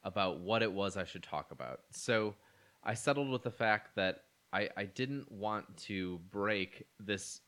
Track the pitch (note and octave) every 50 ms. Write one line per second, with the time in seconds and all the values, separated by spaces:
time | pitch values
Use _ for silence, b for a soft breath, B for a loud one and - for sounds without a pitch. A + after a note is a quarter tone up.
0 | - G2 F#2 G2+ G2 F#2 E2+ D#2 F2 F#2 A2 A2+ A2+ A2 F#2 G2 G2+ G2 F#2 G2+
1 | F#2 - - F#2 D#2+ - - D2+ C#2+ - - - C2 B1 B1+ - - _ - -
2 | - - A#2+ A2 G#2+ G#2+ G2+ b b b b b b b b b b - A2 A2
3 | - - C#3+ C#3+ C#3+ C3+ C3 B2 - B2 A2+ - A#2 A2 G#2+ G#2+ - - _ -
4 | F#2+ F#2 F#2 - - _ _ _ _ _ - F#2+ G#2 - - - G2+ G2 F#2+ -
5 | B2+ B2+ C#3 C#3 - - - G2+ G2+ G#2+ G#2+ G#2 - - - - - - G#2 F#2+
6 | F#2 F2+ F2+ F2 E2+ F#2 - G#2 G2+ G#2 G#2+ G2+ F#2+ F2+ - - - _ _ _
7 | G#2 F#2+ G#2 F#2+ - - - - _